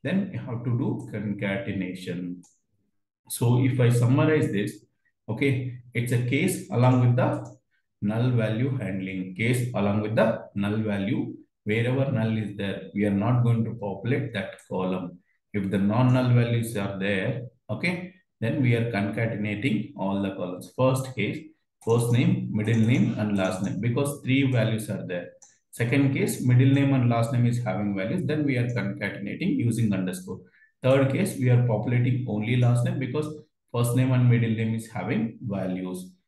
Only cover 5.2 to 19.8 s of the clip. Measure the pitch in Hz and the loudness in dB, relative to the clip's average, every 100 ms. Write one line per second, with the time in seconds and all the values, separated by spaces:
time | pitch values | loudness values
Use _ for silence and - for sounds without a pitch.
5.2 | - - 139 123 127 - - 120 120 120 | -10 -2 0 0 -4 -10 -6 -4 0 0
6.2 | - 139 185 - - 120 127 127 120 120 | 0 0 0 -2 -4 2 4 6 4 4
7.2 | 123 113 - - _ _ _ _ 104 110 | 2 -2 -8 -18 _ _ _ _ -2 0
8.2 | 127 120 110 107 135 120 95 95 95 92 | 0 2 0 0 -2 -2 -4 -6 -6 -6
9.2 | 92 - 117 123 120 - 101 104 107 113 | -8 -4 0 0 -2 0 0 0 0 2
10.2 | 220 - - 101 101 110 107 101 98 - | 2 0 -6 -4 -2 -2 -2 -2 -2 -2
11.2 | - - _ _ 107 110 120 135 135 113 | -4 -10 _ _ -2 0 0 0 0 0
12.2 | 110 110 101 101 98 95 - 98 104 98 | 0 -2 -4 -6 -6 -6 -6 -2 2 2
13.2 | 113 123 120 113 110 95 101 92 117 139 | 2 4 4 2 0 -4 -8 -6 -2 -2
14.2 | - 101 95 - - 92 92 92 87 - | -2 -6 -8 -12 -8 -4 -2 -2 -6 -12
15.2 | _ _ _ 104 98 101 101 113 127 127 | _ _ _ -4 -2 0 2 4 4 4
16.2 | 123 120 117 117 117 101 98 95 98 95 | 4 4 4 0 -2 -4 -4 -2 -2 0
17.2 | 104 - - _ - 104 175 175 180 - | -2 -4 -8 _ -8 -4 -2 -4 -10 -16
18.2 | _ _ 110 156 120 117 117 101 104 120 | _ _ -2 2 2 2 0 -2 -2 -2
19.2 | 113 107 104 101 110 104 | -4 -2 -4 -2 -2 -2